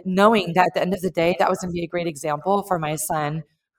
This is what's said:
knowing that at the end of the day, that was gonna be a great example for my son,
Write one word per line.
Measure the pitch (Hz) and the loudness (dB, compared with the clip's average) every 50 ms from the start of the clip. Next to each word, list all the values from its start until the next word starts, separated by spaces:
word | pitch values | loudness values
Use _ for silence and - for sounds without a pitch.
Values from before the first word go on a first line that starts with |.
| - | -6
knowing | 185 185 190 202 220 233 208 180 170 165 | -2 2 4 6 6 6 4 2 2 2
that | 180 180 175 | 2 2 4
at | - | 2
the | 190 | 0
end | - 180 190 | 0 0 -2
of | 180 | -2
the | 165 185 | -4 -4
day, | - 175 165 170 180 - | 0 2 2 2 2 2
that | 185 - | 2 0
was | 185 - | 0 -2
gonna | 185 180 175 | -4 -6 -6
be | 175 170 | -6 -6
a | 160 | -4
great | - 175 170 170 | -4 -4 -4 -4
example | 151 139 - 156 147 151 - 185 202 202 196 | -6 -6 -4 -4 -4 -2 0 0 0 0 0
for | - 185 170 | 0 -2 -2
my | 160 151 156 151 | -2 -2 -4 -4
son, | - - 170 156 151 147 151 160 156 _ _ _ _ _ _ | -4 -4 -2 -2 -2 -2 -4 -6 -8 _ _ _ _ _ _